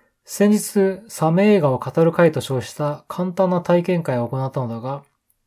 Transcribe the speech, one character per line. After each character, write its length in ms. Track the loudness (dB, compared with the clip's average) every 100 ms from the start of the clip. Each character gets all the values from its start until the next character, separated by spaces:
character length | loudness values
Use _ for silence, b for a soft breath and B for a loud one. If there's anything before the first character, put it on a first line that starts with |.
| b b -10
先 220 | 0 2
日、 520 | 2 0 0 0 -2 -10
サ 240 | -4 0
メ 220 | 4 4
映 80 | 4
画 80 | 2
を 80 | -2
語 260 | -2 2
る 80 | 2
会 200 | 4 2
と 100 | 2
称 200 | -4 -6
し 120 | -6
た 320 | -6 -6 -6 -10
簡 260 | -6 -4
単 180 | 0 0
な 100 | 0
体 220 | 2 0
験 180 | 2 -2
会 160 | -2 -2
を 100 | -2
行 160 | -4
っ 80 | -4
た 80 | -4
の 80 | -6
だ 120 | -6
が、 240 | -8 -10 _ _ _ _